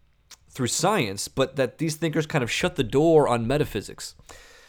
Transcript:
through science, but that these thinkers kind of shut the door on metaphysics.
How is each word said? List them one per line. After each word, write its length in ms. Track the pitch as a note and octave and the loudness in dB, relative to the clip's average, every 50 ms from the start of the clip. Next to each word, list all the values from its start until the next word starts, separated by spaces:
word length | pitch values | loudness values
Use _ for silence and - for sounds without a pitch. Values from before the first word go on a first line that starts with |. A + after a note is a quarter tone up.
| _ _ _ _ _ - - _ _ _ | _ _ _ _ _ -20 -20 _ _ _
through 200 | - - - A3+ | -6 -4 -2 -2
science, 600 | - - - F#3 A3 G3 B2+ G2 G2 G2+ - - | -2 0 0 2 2 2 0 -2 -4 -6 -8 -6
but 280 | - C3+ C3+ B2+ - | -2 -2 -2 -2 0
that 220 | C#3 C3 A2+ - - | -2 -2 -2 -2 -4
these 180 | D#3 E3 D3+ | -4 -4 -4
thinkers 300 | - E3 E3 D3+ D#3+ D3+ | -4 -4 -2 -2 -2 -4
kind 160 | - - C#3+ | -2 -2 -2
of 80 | B2 A2 | -2 -2
shut 260 | - - - F3+ - | -2 -2 -2 -2 -2
the 80 | - C#3 | -2 -2
door 440 | G#2+ - C3+ D#3 E3+ D#3+ D3+ C#3 A2 | 0 2 4 4 6 6 6 6 6
on 180 | A#2+ A#2 A#2 | 2 0 0
metaphysics. 680 | A#2 C3+ D3 D3 - - G#2+ - - - - - - - _ - - - - - - - - - | 0 0 0 -2 -2 -4 -8 -8 -10 -14 -14 -16 -16 -16 _ -20 -20 -20 -20 -20 -20 -20 -20 -20